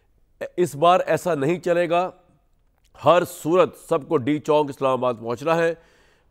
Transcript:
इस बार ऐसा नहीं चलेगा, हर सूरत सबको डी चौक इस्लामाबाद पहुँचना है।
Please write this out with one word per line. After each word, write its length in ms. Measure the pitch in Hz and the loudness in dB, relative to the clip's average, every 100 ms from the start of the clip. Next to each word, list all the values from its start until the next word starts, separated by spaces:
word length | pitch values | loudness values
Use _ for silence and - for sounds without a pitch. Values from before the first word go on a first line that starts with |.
| _ _ _ - - - | _ _ _ -14 -12 -4
इस 180 | 170 143 | -4 2
बार 260 | 170 180 | 4 4
ऐसा 340 | - 160 180 156 | 2 -2 -2 -2
नहीं 240 | 139 175 | -2 -2
चलेगा, 540 | 180 170 175 170 185 - _ _ _ _ _ _ _ - | -2 -2 0 -2 -4 -8 _ _ _ _ _ _ _ -2
हर 200 | 143 175 | 4 4
सूरत 520 | 170 - 151 180 147 - - | 2 -8 0 2 2 0 -4
सबको 280 | 165 135 156 | -4 -2 -2
डी 220 | 123 151 | 0 -4
चौक 300 | 139 151 143 | 0 0 0
इस्लामाबाद 460 | 135 135 127 127 113 | -2 -2 0 -2 -4
पहुँचना 380 | 113 120 147 | -6 -6 -2
है। 280 | 165 165 160 _ _ _ _ _ | 0 0 -4 _ _ _ _ _